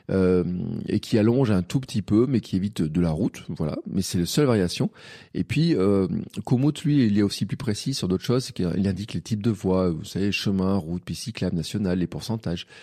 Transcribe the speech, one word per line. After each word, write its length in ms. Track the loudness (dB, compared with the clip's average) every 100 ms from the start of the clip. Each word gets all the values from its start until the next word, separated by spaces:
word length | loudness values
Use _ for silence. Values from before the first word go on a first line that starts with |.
| -2
euh, 360 | 2 4 4 2 -2 -4 -6 -2
et 140 | -2
qui 160 | 2 4
allonge 340 | 4 4 4
un 120 | 2
tout 180 | 0 -4
petit 200 | -2 -4
peu, 260 | 2 2 4
mais 100 | 2
qui 160 | 0 -2
évite 260 | -2 -2
de 200 | 0 2
la 100 | 2
route, 320 | 0 -2 -4 -10
voilà. 280 | -4 -4 -4 -4
Mais 100 | -4
c'est 180 | -2 -2
la 60 | 0
seule 200 | 2 4
variation. 440 | 4 2 0 -4 -4 -20 -20 -10
Et 100 | -6
puis, 320 | -2 2 2 4
euh, 320 | 4 4 2 -2 -6 -8 0
Komoot, 360 | 2 2 0 2
lui, 220 | 4 4
il 100 | 4
est 60 |
aussi 220 | 2 0 -6
plus 120 | -4
précis 360 | -4 -4 -4
sur 140 | -2 0
d'autres 160 | 0
choses, 220 | 2 0 -2
c'est 80 |
qu'il 340 | -4 -2 0 0
indique 260 | -2 -6 -8
les 60 |
types 220 | -4 -2
de 80 | 0
voies, 380 | 0 0 2 2
vous 160 | -2 -6
savez, 260 | -4 -2
chemin, 440 | -2 -2 0 0 0
route, 280 | -2 -8
piste 200 | -6 -8
cyclable 340 | -8 -4 -4 -2
nationale, 420 | -4 -2 0 0
les 80 | -2
pourcentages, 600 | -4 -6 -6 -4 -6 -10 -20